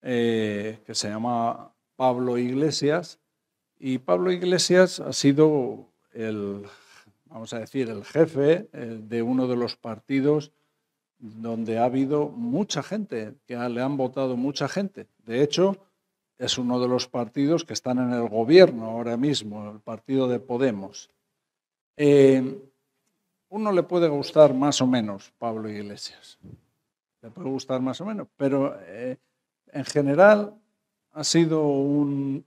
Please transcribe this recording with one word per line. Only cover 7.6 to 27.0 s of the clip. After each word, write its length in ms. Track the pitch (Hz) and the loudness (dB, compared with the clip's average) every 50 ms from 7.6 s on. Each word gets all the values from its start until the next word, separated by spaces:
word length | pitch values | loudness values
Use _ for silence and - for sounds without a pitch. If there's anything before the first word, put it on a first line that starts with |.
decir, 300 | 110 - - 135 131 113 | -12 -8 -6 -4 -4 -4
el 160 | 110 101 107 | -6 -12 -14
jefe, 640 | - - 147 165 156 160 135 139 143 160 185 214 - | -6 2 2 2 2 2 0 2 2 2 2 -2 -10
eh, 280 | _ 156 127 117 113 110 | _ -14 -12 -12 -12 -12
de 200 | 107 107 113 117 | -12 -6 -4 -2
uno 260 | 113 117 127 127 127 127 | -2 0 0 0 0 0
de 100 | 127 123 | 0 -2
los 180 | 123 117 - | -2 -4 -6
partidos 760 | _ _ 117 110 107 _ _ 139 135 131 143 151 151 147 151 _ _ _ _ _ _ _ _ _ _ _ _ _ _ | _ _ -12 -12 -12 _ _ -2 0 2 2 2 2 0 -6 _ _ _ _ _ _ _ _ _ _ _ _ _ _
donde 580 | - 110 107 110 113 117 113 113 113 110 113 110 | -20 -20 -16 -12 -8 -8 -6 -6 -4 -4 -2 0
ha 60 | 117 | 0
habido 460 | 127 120 131 135 135 147 147 147 147 | 0 2 0 -2 0 0 -2 -2 -2
mucha 520 | - 123 117 120 123 160 208 202 - 156 | -6 -8 -6 -4 -2 -2 -2 -2 -4 -8
gente, 540 | 135 - 185 214 208 - - 117 110 107 - _ _ | -6 -6 -6 -8 -8 -6 -8 -8 -8 -8 -12 _ _
que 100 | _ 123 | _ -8
ha, 120 | 120 120 123 | -6 -6 -4
le 140 | 120 117 | -4 -2
han 160 | 127 135 147 139 | -2 -2 -2 -2
votado 400 | 135 123 131 139 135 131 127 120 | -4 -4 -2 -4 -4 -4 -2 -2
mucha 320 | 123 139 147 - 151 135 | -4 -4 -4 -4 -6 -4
gente. 380 | - 185 202 190 _ - 107 _ _ _ _ | -4 -4 -6 -6 _ -12 -20 _ _ _ _
De 180 | - 113 123 147 | -8 0 0 0
hecho, 340 | 143 - - 180 196 196 190 _ _ _ _ _ _ _ _ _ _ _ _ | 0 2 2 2 2 0 -2 _ _ _ _ _ _ _ _ _ _ _ _
es 200 | 127 120 - - | -6 -6 -4 -2
uno 220 | 127 120 123 123 | -2 -2 0 0
de 80 | 123 123 | 0 0
los 200 | 127 123 123 - | 0 0 -2 -4
partidos 580 | _ 127 120 113 _ 139 139 143 165 165 165 | _ -6 -6 -6 _ -2 0 2 2 0 -2
que 80 | - 120 | -4 -10
están 260 | - _ 131 123 123 | -8 _ -2 -2 -2
en 140 | 127 123 123 | 0 -2 -2
el 160 | 120 117 113 | -2 -2 -2
gobierno 560 | 104 113 117 113 151 180 190 165 131 117 113 | -2 -2 2 6 10 10 10 10 8 0 -8
ahora 320 | 113 113 117 120 120 117 117 | -8 -6 -6 -4 -4 -2 0
mismo, 520 | 131 147 143 120 107 107 101 107 104 104 | 0 0 0 -2 -4 -8 -12 -10 -12 -14
el 120 | 104 107 | -14 -16
partido 480 | _ - 113 107 _ - 135 135 131 127 | _ -12 -12 -12 _ -4 0 0 0 0
de 100 | 123 120 | 0 -4
Podemos. 720 | - - 123 120 135 135 113 98 98 95 - - - _ _ _ _ _ _ _ _ _ _ _ _ _ _ _ _ _ _ - | -4 -6 -2 0 0 0 0 -2 -8 -12 -14 -18 -20 _ _ _ _ _ _ _ _ _ _ _ _ _ _ _ _ _ _ 0
Eh, 640 | 147 147 143 143 139 135 135 131 131 131 139 - - - _ _ _ _ _ _ _ _ _ _ _ _ _ _ _ _ | 4 6 8 8 8 8 8 6 2 -2 -6 -10 -16 -20 _ _ _ _ _ _ _ _ _ _ _ _ _ _ _ _
uno 220 | 185 208 220 214 | -8 -4 -2 0
le 120 | 196 180 160 | 2 2 0
puede 240 | - 180 180 170 165 | 2 0 2 2 2
gustar 460 | 147 143 135 - - 156 156 143 131 | 2 0 -4 -2 6 6 8 8 8
más 280 | 127 135 147 135 - | 4 0 0 2 2
o 60 | 135 127 | 2 2
menos 460 | 127 123 110 104 101 98 - - _ _ | 2 0 0 -2 -6 -10 -12 -20 _ _
Pablo 320 | - 117 110 110 110 110 | -6 -6 -4 -4 -8 -8
Iglesias. 680 | 107 104 101 101 101 - - - - - _ - - _ _ - - - _ _ _ _ _ _ _ _ | -8 -10 -10 -12 -12 -14 -16 -16 -18 -18 _ -20 -20 _ _ -20 -20 -20 _ _ _ _ _ _ _ _